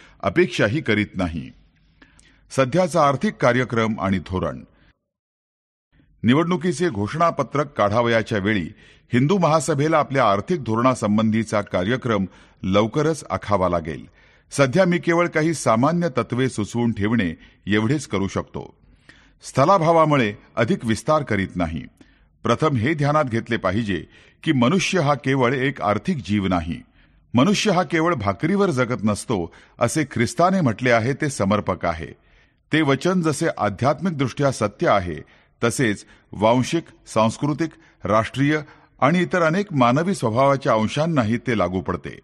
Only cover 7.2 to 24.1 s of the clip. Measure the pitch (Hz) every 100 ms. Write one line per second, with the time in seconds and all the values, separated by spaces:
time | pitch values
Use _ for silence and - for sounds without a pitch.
7.2 | 170 - 127 139 147 - 101 110 120 113
8.2 | 104 107 98 107 78 - - _ - 120
9.2 | 143 202 165 160 - 147 151 160 135 135
10.2 | 113 98 - 180 113 110 127 123 107 104
11.2 | 110 113 107 107 101 95 92 123 120 104
12.2 | 92 - - - 92 101 110 151 151 156
13.2 | - 95 - 101 90 87 80 65 57 _
14.2 | _ _ _ - 135 170 185 175 165 170
15.2 | 175 165 156 151 123 110 139 175 170 -
16.2 | 113 120 127 - 101 117 120 107 101 117
17.2 | 87 80 - _ - 104 110 147 - 98
18.2 | 95 98 80 - - _ _ _ _ -
19.2 | _ _ - - 147 196 160 165 156 143
20.2 | 110 101 - - 117 - 113 110 - 156
21.2 | 139 104 92 90 82 80 - _ - _
22.2 | _ _ 110 117 156 131 117 156 143 151
23.2 | 139 113 127 113 95 98 107 85 -